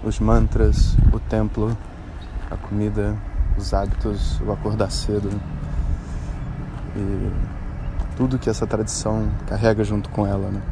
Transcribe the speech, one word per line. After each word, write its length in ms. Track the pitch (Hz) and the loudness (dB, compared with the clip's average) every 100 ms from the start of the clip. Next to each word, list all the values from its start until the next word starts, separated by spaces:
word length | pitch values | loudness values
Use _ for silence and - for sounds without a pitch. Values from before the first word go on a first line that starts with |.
Os 160 | 110 107 | -2 2
mantras, 720 | 107 113 110 110 107 107 - - - | 6 6 6 4 4 6 6 8 8
o 80 | 110 | 6
templo, 580 | - 110 107 110 107 113 - - - - - - - | 2 0 0 0 -2 -2 -6 -14 -14 -12 -10 -8 -8
a 60 | |
comida, 580 | - - 104 107 104 101 107 - - - - | -8 -6 -2 0 0 0 -2 -4 -2 0 0
os 160 | 98 | 2
hábitos, 640 | 98 98 - 110 101 - - | 0 0 0 0 0 0 0
o 100 | 104 | 0
acordar 400 | 101 104 107 95 | -2 -2 0 0
cedo 400 | - - 104 101 101 - - - - - - - - - - - - - - - | 0 0 0 0 -4 -6 -6 -4 -2 -2 -2 -4 -6 -6 -6 -6 -8 -8 -8 -8
e 360 | 101 98 95 95 92 - - - - - - - | -6 -4 -2 -2 -2 -4 -6 -8 -6 -6 -4 -6
tudo 240 | - 127 131 | 0 0 2
que 100 | 120 | 0
essa 160 | 107 | 0
tradição 600 | 110 107 104 - 110 110 107 - - | -2 0 -2 -2 -2 0 0 -2 -2
carrega 360 | 101 113 107 | 2 4 4
junto 260 | 104 104 - | 2 0 -2
com 140 | - | -2
ela, 240 | 104 98 98 | 0 0 -2
né? 120 | 98 - | -4 -4